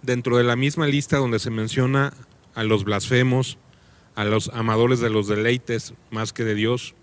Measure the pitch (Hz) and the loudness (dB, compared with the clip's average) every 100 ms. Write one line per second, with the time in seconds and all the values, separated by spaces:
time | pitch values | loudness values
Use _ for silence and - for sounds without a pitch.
0 | 127 123 123 123 120 120 139 147 151 143 | -2 -2 2 2 2 2 0 0 0 0
1 | 139 143 127 113 127 110 110 131 127 139 | 0 0 0 0 -2 -4 -4 0 0 2
2 | 139 - - - _ - 110 107 98 101 | 0 -4 -20 -20 _ -4 0 2 2 -2
3 | - 123 127 127 127 - _ - - - | 2 2 2 2 -2 -6 _ -20 -20 -20
4 | _ - 104 107 104 117 113 110 120 127 | _ -4 0 0 -2 -4 0 2 4 2
5 | 117 110 101 104 110 123 123 117 - - | 2 0 0 0 0 0 -2 -6 -6 -18
6 | _ 110 110 - 113 107 110 123 - - | _ -6 -6 -4 -2 0 0 -2 -6 -16